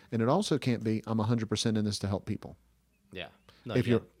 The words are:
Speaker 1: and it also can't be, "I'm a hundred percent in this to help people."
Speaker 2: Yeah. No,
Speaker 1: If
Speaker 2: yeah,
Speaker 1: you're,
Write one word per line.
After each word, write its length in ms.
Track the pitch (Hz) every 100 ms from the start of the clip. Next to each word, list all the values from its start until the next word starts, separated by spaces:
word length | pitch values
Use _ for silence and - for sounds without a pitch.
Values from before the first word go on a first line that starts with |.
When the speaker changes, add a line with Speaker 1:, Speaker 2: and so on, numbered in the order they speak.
| -
Speaker 1:
and 100 | 113
it 60 | 113
also 300 | 170 214 143
can't 260 | 131 110
be, 180 | 110 110 -
"I'm 140 | 113
a 20 |
hundred 240 | 110 117 107
percent 300 | 107 117 110
in 80 | 104
this 140 | 101
to 80 | 98
help 180 | 101 -
people." 320 | 104 - - _ _ _ _ _
Speaker 2:
Yeah. 140 | 95 80 - _ - 120
No, 100 | 120
Speaker 1:
If 120 | 104
Speaker 2:
yeah, 40 |
Speaker 1:
you're, 100 | 113 - _